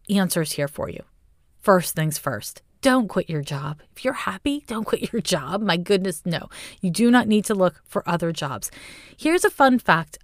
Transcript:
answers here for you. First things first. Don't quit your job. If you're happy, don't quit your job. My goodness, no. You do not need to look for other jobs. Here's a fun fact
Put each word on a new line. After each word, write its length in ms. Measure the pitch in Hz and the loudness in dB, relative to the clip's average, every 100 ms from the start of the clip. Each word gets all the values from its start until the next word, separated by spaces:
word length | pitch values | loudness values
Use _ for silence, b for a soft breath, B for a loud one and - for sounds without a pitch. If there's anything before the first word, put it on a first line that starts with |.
| - | -2
answers 420 | 202 185 175 156 | 2 2 0 -2
here 140 | - 143 | -2 -4
for 220 | - - | -4 -8
you. 160 | - - _ _ _ _ _ | -10 -16 _ _ _ _ _
First 340 | - 185 - | 4 4 4
things 240 | - 156 151 | -2 -2 -2
first. 420 | 143 107 - - _ _ | -6 -6 -8 -14 _ _
Don't 260 | 269 254 208 | 2 2 2
quit 240 | 190 170 | -2 -2
your 120 | 156 | -4
job. 380 | 143 143 147 151 _ | -4 -6 -8 -10 _
If 100 | - | -8
you're 80 | 254 | -6
happy, 520 | 285 - 190 285 285 - | -4 -6 -4 -2 -4 -4
don't 160 | 220 | -8
quit 300 | 214 226 - | -2 -2 -2
your 100 | 226 | -4
job. 400 | - - 135 196 | -2 -2 -2 -4
My 140 | 208 175 | 0 0
goodness, 460 | 175 196 190 - | 0 0 0 -6
no. 240 | 180 160 - B B B | -4 -6 -6 B B B
You 100 | 185 | -2
do 220 | 165 240 | 2 6
not 160 | 247 214 | 6 4
need 160 | 214 | 2
to 100 | 202 | 2
look 260 | 202 180 - - | 2 0 0 -6
for 160 | 196 - | -6 -2
other 240 | 170 165 | -2 -2
jobs. 400 | 165 143 113 - - B B B B | -4 -6 -8 -12 -14 B B B B
Here's 280 | 311 359 | 0 2
a 60 | 403 | 2
fun 280 | - 269 247 | 4 4 4
fact 400 | - 165 160 - | 2 0 0 -8